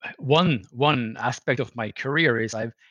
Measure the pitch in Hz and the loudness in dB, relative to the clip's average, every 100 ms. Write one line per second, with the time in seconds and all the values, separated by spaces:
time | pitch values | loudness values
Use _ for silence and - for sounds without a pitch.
0 | - - 135 151 180 131 92 123 147 143 | -16 -10 2 4 4 2 -4 0 2 2
1 | 113 113 120 127 - 127 127 117 110 - | -2 -4 -4 -4 -2 -2 -2 -6 -8 -8
2 | 131 143 165 117 110 113 117 - _ | -4 0 2 2 -2 -4 -6 -8 _